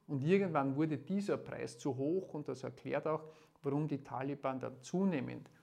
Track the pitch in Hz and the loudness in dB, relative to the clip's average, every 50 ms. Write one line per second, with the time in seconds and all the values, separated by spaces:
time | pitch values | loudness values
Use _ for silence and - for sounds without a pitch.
0 | _ - 151 135 127 151 185 202 202 185 160 147 135 135 135 135 160 160 156 135 | _ -4 -2 0 4 6 6 6 6 4 4 2 2 2 2 2 2 2 2 -2
1 | 131 - 185 202 202 202 147 131 131 - - 120 120 - - - - 143 127 127 | -2 -2 -2 0 2 2 0 0 0 -6 -8 -6 -6 -6 -6 -4 -2 -2 0 0
2 | 135 147 170 190 185 - - 156 147 - 131 127 - 120 120 - - 131 135 143 | 0 2 2 0 0 -2 -8 -8 -6 -6 -6 -6 -6 -8 -8 -8 -6 -2 -2 0
3 | 151 156 156 156 156 - - - - - _ _ - 143 135 147 156 147 147 - | 0 0 0 -2 -2 -6 -18 -20 -20 -20 _ _ -2 0 2 2 2 2 0 -4
4 | - - - 123 131 139 143 143 - 135 131 131 120 120 127 - - - - 180 | -4 -6 -6 -4 -4 -4 -4 -2 -2 -2 -2 -2 -4 -6 -8 -10 -10 -4 0 2
5 | 196 196 175 139 123 123 123 120 - - - - | 2 2 2 2 -2 -2 -6 -8 -10 -14 -20 -20